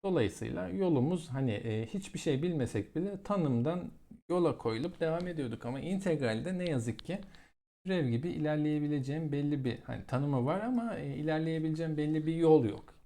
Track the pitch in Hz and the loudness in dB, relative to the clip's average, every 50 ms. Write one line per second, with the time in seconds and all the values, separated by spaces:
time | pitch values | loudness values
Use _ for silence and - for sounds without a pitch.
0 | - 196 185 143 110 95 - - - - - - 92 90 190 196 185 175 151 127 | -2 0 2 4 4 2 0 -2 -4 -4 -2 -4 -4 -2 -2 0 2 4 4 4
1 | 123 160 185 165 - - 127 135 135 120 104 101 - 113 107 110 113 - - 190 | 4 4 2 0 -2 -4 -2 0 0 0 0 0 -2 -2 -2 -2 -4 -4 -6 -8
2 | - - - 151 - 165 135 135 170 180 170 143 120 - - 104 98 - - 156 | -8 -6 -8 -4 -2 0 0 0 0 0 0 0 0 0 -2 -4 -4 -4 -4 -4
3 | 180 202 196 190 - - 208 185 156 135 120 117 123 156 175 180 - - - - | -4 -4 -6 -6 -4 -2 0 2 2 2 2 2 2 0 -2 -2 -6 -10 -14 -16
4 | - - - - _ - 175 180 170 147 123 - - 113 113 113 147 175 - - | -20 -20 -20 -14 _ -2 0 2 2 2 2 0 -2 -2 -2 -2 -4 -4 -4 -2
5 | 165 160 160 175 180 180 165 156 135 113 120 - - 120 131 135 - 170 196 190 | -2 -2 0 -2 -4 -4 -4 -4 -4 -4 -4 -6 -6 -6 -6 -4 -4 -2 -2 -2
6 | 190 180 156 143 131 113 110 110 139 180 185 180 180 175 147 123 113 117 - - | 0 0 0 2 2 0 0 0 -2 -4 -4 -2 -2 0 0 0 0 -2 -4 -6
7 | - - 185 208 - - - - - - _ _ _ _ _ _ - 185 185 175 | -6 -6 -6 -6 -8 -12 -18 -20 -20 -20 _ _ _ _ _ _ -4 -2 0 0
8 | 147 120 117 123 151 180 - 160 151 151 151 151 151 151 151 151 147 147 151 143 | 2 2 0 0 0 -2 -2 -2 0 0 2 2 2 2 2 0 0 0 0 0
9 | 127 135 147 160 165 147 139 143 147 147 147 139 127 120 113 - - - 117 104 | -2 -2 -2 -2 -2 -2 -2 0 0 0 0 0 0 -2 -2 -4 -6 -10 -10 -8
10 | - - 123 131 143 147 139 123 120 143 175 196 220 247 254 233 233 233 180 160 | -6 -2 0 0 2 2 2 2 2 2 0 0 0 0 0 0 0 -2 -4 -4
11 | 143 139 139 151 151 156 156 156 160 160 160 160 156 160 156 160 165 160 151 151 | -4 -6 -4 -4 -2 0 0 0 0 0 0 0 0 0 0 0 -2 -2 0 0
12 | 151 151 156 156 151 160 165 165 165 160 156 151 120 101 92 - - - - - | 0 2 2 0 0 0 2 6 8 8 10 8 8 4 0 -4 -8 -16 -20 -20
13 | - | -20